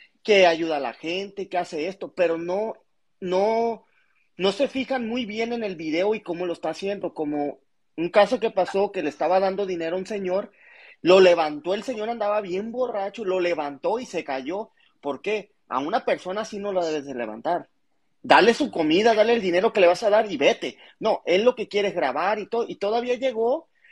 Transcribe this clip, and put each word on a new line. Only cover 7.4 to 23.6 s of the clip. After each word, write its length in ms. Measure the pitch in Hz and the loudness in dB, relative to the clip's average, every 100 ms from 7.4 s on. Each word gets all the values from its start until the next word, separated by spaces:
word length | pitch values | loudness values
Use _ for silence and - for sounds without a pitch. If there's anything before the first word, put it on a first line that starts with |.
| 143 - _ _ _ - | -4 -6 _ _ _ -6
un 140 | 170 | 2
caso 300 | 214 202 240 | 6 6 4
que 100 | 220 | -2
pasó 400 | 190 180 196 202 | 0 0 0 -2
que 100 | 196 | -2
le 80 | 151 | -6
estaba 300 | - 156 185 | -2 2 2
dando 260 | 190 190 196 | 2 -2 -4
dinero 300 | 175 165 185 | -4 -4 -4
a 40 | |
un 60 | 185 | -6
señor, 460 | 214 185 185 233 _ _ - - - | -6 -4 -4 -6 _ _ -20 -20 -4
lo 200 | 160 190 | 6 8
levantó, 520 | 185 170 156 151 160 | 8 6 2 -2 -6
el 100 | 202 | -6
señor 260 | 208 220 214 | -6 -8 -6
andaba 320 | 233 208 214 | -4 -2 -2
bien 300 | 196 180 226 | -2 -6 -6
borracho, 500 | 240 247 208 196 220 | -4 -4 -4 -6 -6
lo 160 | 196 185 | -4 0
levantó 600 | 175 160 143 139 170 226 | 0 -2 -4 -4 -4 -4
y 60 | 254 | -4
se 200 | 175 147 | -8 -6
cayó. 460 | 135 131 190 220 _ _ _ | -6 -6 -8 -10 _ _ _
¿Por 200 | 143 131 | -8 -6
qué? 320 | 196 214 - _ - | -4 -6 -6 _ -8
A 100 | 127 | -6
una 240 | 147 226 | -2 -2
persona 380 | - 170 180 196 | 0 -4 -4 -8
así 180 | 214 208 | -8 -8
no 140 | 202 | -4
la 120 | 185 165 | -2 -2
debes 200 | 151 139 | -2 -6
de 100 | 123 | -8
levantar. 540 | 110 110 143 170 - _ _ _ _ _ | -8 -6 -4 -4 -6 _ _ _ _ _
Dale 320 | - 147 202 | 6 6 6
su 160 | 226 262 | 4 0
comida, 440 | - 156 170 226 220 | -2 2 4 4 4
dale 160 | 220 | 4
el 80 | 233 | 2
dinero 300 | 190 175 214 | 2 2 2
que 80 | 214 | 6
le 80 | 175 | 4
vas 160 | 180 | 6
a 60 | 220 | 4
dar 200 | 208 220 | 2 2
y 60 | 147 | 2
vete. 420 | 160 226 143 - - - | 2 2 -4 -10 -18 -6
No, 220 | 214 196 - | -2 -2 2
él 180 | 180 | 2
lo 120 | 233 247 | 4 0
que 140 | 196 | -2
quiere 180 | 202 202 | -2 -2
es 80 | 170 | 0
grabar 420 | 139 135 185 214 | -2 0 -2 -2
y 80 | 202 | -4
to-, 180 | 233 226 | -4 -6
y 80 | 175 | -4
todavía 400 | 202 233 247 247 | -2 -2 -2 -2
llegó 540 | 262 220 233 302 | -2 -2 0 -2